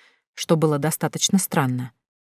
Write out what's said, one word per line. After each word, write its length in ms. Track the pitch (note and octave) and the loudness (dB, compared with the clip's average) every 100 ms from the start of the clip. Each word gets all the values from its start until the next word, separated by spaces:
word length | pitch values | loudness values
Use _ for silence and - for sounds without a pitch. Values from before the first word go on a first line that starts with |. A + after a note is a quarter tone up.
| _ _ _ | _ _ _
что 220 | - - E3 | -14 0 2
было 220 | D#3 D3 | 2 2
достаточно 600 | D3+ - D#3 - - G3 | -2 -2 -4 -2 0 0
странно. 540 | - - C3 B2 B2 - _ _ _ | 2 0 0 -2 -6 -12 _ _ _